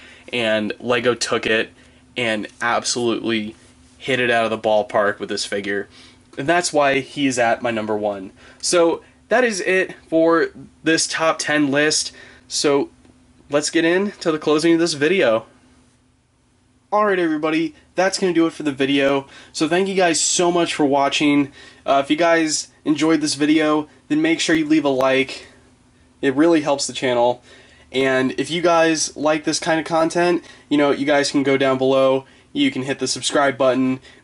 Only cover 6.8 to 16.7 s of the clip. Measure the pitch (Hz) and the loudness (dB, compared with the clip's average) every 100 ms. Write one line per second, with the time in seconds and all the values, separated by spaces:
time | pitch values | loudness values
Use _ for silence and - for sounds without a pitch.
6.8 | 143 139 131 - 139 123 117 120 120 113 | 2 2 -2 -2 -2 2 0 0 -2 -4
7.8 | 107 107 104 101 98 - - - - 180 | -2 -2 -2 -4 -10 -18 -20 -10 -2 2
8.8 | 170 160 - _ - 226 254 196 - 185 | 2 0 -8 _ -2 0 2 0 -2 0
9.8 | 180 - - 160 165 165 135 - 135 _ | -2 -6 -4 2 4 4 0 -4 -20 _
10.8 | 156 160 - - 160 156 - 151 147 139 | 0 0 -2 -2 -2 -2 -2 0 0 0
11.8 | 151 151 - - - - - - 151 143 | 0 0 -4 -12 -20 -20 -10 -2 0 0
12.8 | 131 - - _ _ _ - 143 147 165 | -2 -8 -20 _ _ _ -4 -4 -2 0
13.8 | 165 180 202 - 180 156 156 151 165 165 | 2 0 -2 -4 -4 -2 0 2 4 2
14.8 | 170 151 147 190 135 110 - _ _ _ | 0 0 0 2 2 2 -2 _ _ _
15.8 | _ _ _ _ _ _ _ _ _ | _ _ _ _ _ _ _ _ _